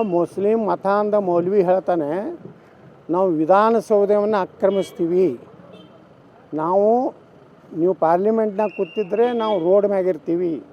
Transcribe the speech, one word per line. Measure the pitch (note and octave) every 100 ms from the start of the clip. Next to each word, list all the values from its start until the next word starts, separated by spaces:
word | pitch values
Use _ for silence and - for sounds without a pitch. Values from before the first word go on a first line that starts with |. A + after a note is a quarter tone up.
ಮುಸ್ಲಿಂ | A3 E3+ E3 - G3 A3+ G#3+
ಮತಾಂಧ | F3 F#3+ G3+ G#3 G#3
ಮೌಲ್ವಿ | F#3+ F3 F3 G3+
ಹೇಳ್ತಾನೆ, | F3+ F#3+ F#3 F3 C#3+ E3+ A#3+ E4+ - - - - - - -
"ನಾವು | E3+ F#3+
ವಿಧಾನಸೌಧವನ್ನು | D#3 D#3 F#3+ G#3+ A3+ - G#3 G3+ G#3 G#3 G#3+
ಆಕ್ರಮಿಸ್ತೀವಿ, | F#3 - G3 G3 F3+ - E3+ F3+ F#3 A#2+ - - - - - - - - - - -
ನಾವು, | D3 D#3+ F#3+ G#3 A#3+ C#4 - - - - - - F#3
ನೀವು | F3
ಪಾರ್ಲಿಮೆಂಟ್ನಾಗ | F#3 D#3+ F3 G3+ A3+ G#3+ G3 G#3+ -
ಕೂತಿದ್ರೆ | F#3 G#3+ F#3+ G3+ A#3+
ನಾವು | A#3+ A3 G3+
ರೋಡ್ | E3 G3 G3+
ಮ್ಯಾಗ | G3 F#3
ಇರ್ತೀವಿ | F3+ - E3+ F3+ D3 -